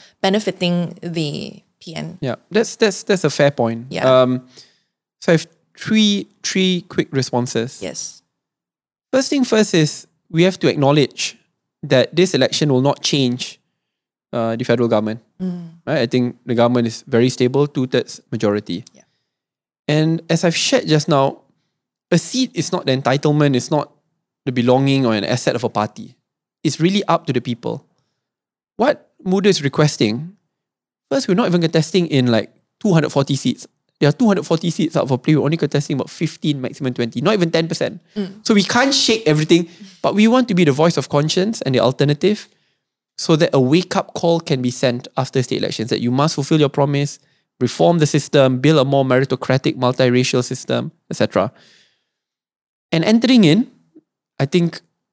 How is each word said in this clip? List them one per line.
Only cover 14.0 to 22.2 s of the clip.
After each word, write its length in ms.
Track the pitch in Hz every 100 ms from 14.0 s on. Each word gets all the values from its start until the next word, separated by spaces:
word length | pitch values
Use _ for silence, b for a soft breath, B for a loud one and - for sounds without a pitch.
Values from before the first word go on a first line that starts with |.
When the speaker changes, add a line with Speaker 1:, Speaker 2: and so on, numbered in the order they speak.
| _ _ _
Speaker 2:
uh, 220 | 120 113 117
the 80 |
federal 240 | 123 120 117
government. 340 | 107 107 117 _ -
Speaker 1:
Mm. 400 | 185 175 165 - -
Speaker 2:
Right? 120 | 151
I 60 | 120
think 300 | 127 120 - -
the 80 |
government 340 | 117 120 123 117
is 160 | 110 -
very 220 | 117 127
stable, 360 | - 123 135 147
two-thirds 560 | 147 127 127 - - _
majority. 520 | 113 107 104 101 90 -
Speaker 1:
Yeah. 100 | _ _ _ _ _ _ _ _ _ -
Speaker 2:
And 340 | 151 160 165 -
as 140 | 165
I've 120 | 175 165
shared 320 | - 262 -
just 200 | 151 160
now, 320 | 143 135 - _ _ _ _ _ _ -
a 60 |
seat 340 | 170